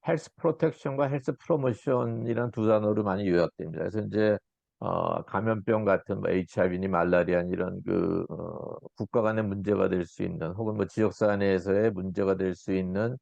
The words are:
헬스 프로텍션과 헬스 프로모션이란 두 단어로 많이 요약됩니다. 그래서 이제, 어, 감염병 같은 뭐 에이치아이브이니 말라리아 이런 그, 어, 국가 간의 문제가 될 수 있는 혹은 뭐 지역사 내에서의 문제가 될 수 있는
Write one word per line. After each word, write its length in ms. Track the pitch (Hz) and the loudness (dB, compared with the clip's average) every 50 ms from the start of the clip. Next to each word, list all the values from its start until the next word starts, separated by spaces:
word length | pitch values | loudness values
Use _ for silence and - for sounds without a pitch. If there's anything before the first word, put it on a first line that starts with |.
| _ | _
헬스 280 | - 165 156 - - _ | 0 -2 -2 -2 -8 _
프로텍션과 720 | _ - 165 156 160 - 160 - - - 147 135 135 143 135 | _ -2 -2 0 2 0 -2 -2 -2 -6 -6 -2 0 0 0
헬스 240 | 139 143 131 - 147 - | 0 -2 -2 -4 -6 -6
프로모션이란 1120 | - - 170 151 135 127 120 - - - 131 123 123 117 113 117 117 113 117 113 120 120 - | -2 -2 0 2 2 0 0 0 0 0 0 0 0 -2 -4 -4 -4 -4 -2 -2 -2 -4 -2
두 140 | - 110 | 0 2
단어로 360 | 107 107 107 107 104 107 107 107 | 4 4 4 4 2 2 2 2
많이 240 | 101 95 98 104 95 | 0 0 0 2 2
요약됩니다. 500 | 87 87 85 82 _ _ 92 82 82 82 | 4 4 4 2 _ _ -10 -8 -6 -4
그래서 200 | 85 92 90 107 | -6 -4 -4 -4
이제, 380 | 104 104 98 104 107 107 104 98 _ _ _ _ _ _ _ _ | -6 -2 0 2 2 2 2 0 _ _ _ _ _ _ _ _
어, 420 | - 92 90 87 85 - 50 - - | -4 -2 -2 0 0 0 -2 -4 -6
감염병 600 | - - 98 107 113 110 110 92 - 113 110 110 | -4 -4 -2 0 0 -2 0 0 0 0 2 4
같은 360 | 98 98 92 - - 101 101 | 2 2 2 2 -4 -6 -4
뭐 100 | 98 92 | -2 0
에이치아이브이니 580 | 92 92 90 - - - 90 92 90 90 95 98 | 0 0 -2 -2 0 0 0 2 0 0 -2 0
말라리아 540 | 92 85 85 90 90 90 87 85 90 87 87 | 2 2 2 4 4 4 4 4 2 0 0
이런 380 | 90 90 90 90 90 92 95 95 | 0 -2 -2 -2 -4 -4 -8 -4
그, 400 | 95 95 92 87 90 87 87 87 - | 0 0 2 2 2 0 -2 -2 -4
어, 460 | - 82 85 87 82 - - - 80 - - - _ | -6 -8 -8 -8 -8 -10 -10 -10 -10 -12 -14 -18 _
국가 240 | _ 110 - - 123 110 | _ -8 0 0 2 2
간의 220 | 110 110 110 110 | 2 0 0 -2
문제가 440 | 101 98 101 95 101 104 98 95 92 | -2 -2 -4 0 0 2 2 2 2
될 140 | 92 90 87 | 2 0 -2
수 160 | 82 - - 95 | -4 -6 -6 -6
있는 280 | 92 87 82 80 80 85 | -6 -4 -4 -6 -6 -6
혹은 240 | 101 117 107 107 | -4 -4 -4 -2
뭐 100 | 107 101 | -2 -4
지역사 500 | 98 - - 107 104 - - 113 104 101 | -4 0 0 0 0 2 0 0 0 2
내에서의 540 | 101 101 98 95 95 87 98 95 101 107 113 104 | 2 2 2 2 2 2 2 2 2 2 2 0
문제가 440 | 90 92 95 90 95 101 95 95 | -2 -6 -6 -2 -2 0 0 0
될 180 | 92 95 95 90 | 0 0 -2 -2
수 180 | - - - 95 | -4 -4 -2 -2
있는 420 | 95 92 90 92 98 107 120 127 131 | -2 0 -2 -2 -2 -2 -2 -4 -6